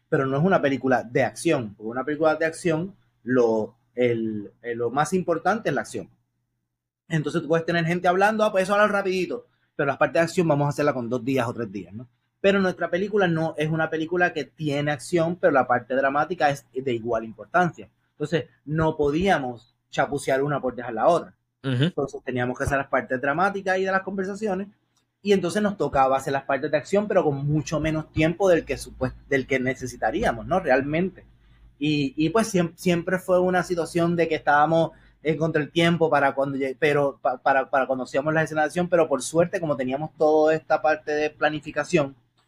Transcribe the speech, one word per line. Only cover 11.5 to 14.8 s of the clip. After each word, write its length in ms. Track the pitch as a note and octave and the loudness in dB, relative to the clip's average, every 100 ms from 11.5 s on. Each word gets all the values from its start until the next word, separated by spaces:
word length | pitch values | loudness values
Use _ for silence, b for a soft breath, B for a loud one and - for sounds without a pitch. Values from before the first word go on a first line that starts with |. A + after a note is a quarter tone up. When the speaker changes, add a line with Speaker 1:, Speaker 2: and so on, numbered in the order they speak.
Speaker 1:
tres 180 | A2+ A2+ | -4 -8
días, 220 | G2 F2 | -8 -12
¿no? 120 | G#2 B2+ _ _ _ | -16 -18 _ _ _
Pero 180 | G3 G3 | 2 2
nuestra 300 | F#3 F3+ E3+ | 2 -2 -2
película 360 | F3 G3+ G#3 F3+ | -2 0 0 2
no 280 | D#3+ D#3+ D3+ | 2 -2 -2
es 140 | D#3 | -2
una 180 | D#3+ D#3+ | 0 -2
película 460 | D#3+ D#3 F3 F3 | -4 -4 0 0
que 100 | E3+ | -2
tiene 460 | C#3 - D3+ C#3+ | -8 -6 -4 -2